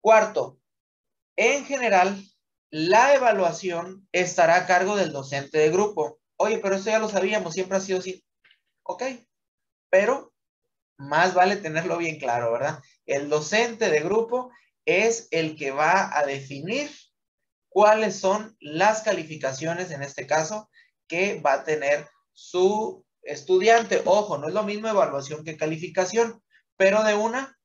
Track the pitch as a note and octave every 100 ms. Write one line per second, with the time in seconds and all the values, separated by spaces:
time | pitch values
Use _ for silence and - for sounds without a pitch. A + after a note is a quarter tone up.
0 | G#3 A3 G3+ - B2 _ _ _ _ _
1 | _ _ _ - A3 C#4+ C4+ C#4 A#3+ F#3+
2 | F#3 G3+ G3 _ _ _ _ D#3 D#3+ G#3
3 | C4 C#4+ B3 G3+ F3 D#3 F#3+ E3+ F3+ F#3+
4 | _ F3 F3 - E3 F3 F3+ F3+ F#3 G#3
5 | F3 C#3+ C3+ C#3 C#3 D#3 D3+ F3 G#3 G#3
6 | - - _ _ G3+ A3 G3 G3 G3+ A3
7 | A3 G3 G3 G#3+ F3 D#3+ F#3 F#3+ G3 F#3
8 | F#3 F#3 _ _ _ _ _ _ - F3+
9 | B3+ B3 _ _ _ _ _ _ _ F#3
10 | G#3 C4+ - _ _ _ _ _ _ _
11 | C#3 D3+ F#3 F3+ F#3 G3+ D#3+ D#3 F3 E3+
12 | E3+ D#3 C3+ A#2+ A#2+ A#2 C#3 D#3+ - _
13 | - C#3 C#3+ D3+ D#3 G#3+ A#3 A3+ G#3+ D3+
14 | D#3 G#3+ A3+ B3 B3+ _ _ _ - F3
15 | A3 A3+ - D#3+ D#3 C#3+ C#3 C3+ D#3 F#3
16 | F#3+ D3 C#3+ C#3 C3+ C#3 D#3+ B3 D4 -
17 | _ _ _ _ _ _ _ F#3 G#3 G#3+
18 | A3 F#3+ F#3+ G#3 A3 _ D3 D#3 G3 A3
19 | - F#3+ D#3 D3+ C3+ C3 D#3+ E3+ F3+ D3
20 | C#3 - B2+ D#3 D#3 G#3+ - _ _ _
21 | _ E3 G3 D#3+ D3 C#3 - D3+ C#3 D3
22 | D3+ _ _ _ - F3+ F#3 G#3+ G#3+ F#3+
23 | _ _ - D3 - F#3 G#3 A#3 A3 F#3
24 | - G3 G3+ D3 D3+ F#3+ G#3 G#3 A3+ G#3
25 | D#3 C#3 C3+ D3+ D#3 D#3 D#3 D#3+ F3+ E3
26 | F#3 A3 A#3 A3+ _ _ _ _ F#3+ G#3
27 | A3 G#3 A3 A#3+ C4+ _